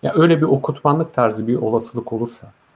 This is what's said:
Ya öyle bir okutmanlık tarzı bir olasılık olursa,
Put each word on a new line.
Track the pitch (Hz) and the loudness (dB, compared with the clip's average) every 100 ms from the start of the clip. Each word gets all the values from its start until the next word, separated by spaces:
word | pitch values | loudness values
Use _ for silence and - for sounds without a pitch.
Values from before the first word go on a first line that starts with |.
Ya | 135 151 | -4 2
öyle | 170 156 | 4 4
bir | 156 | 2
okutmanlık | 135 - 139 147 151 160 | 2 0 -2 0 0 -2
tarzı | - 117 107 110 | 0 0 0 -2
bir | 123 | -2
olasılık | 113 113 - 117 - | 0 -2 -4 -10 -8
olursa, | 113 120 - - _ _ | -6 -6 -10 -20 _ _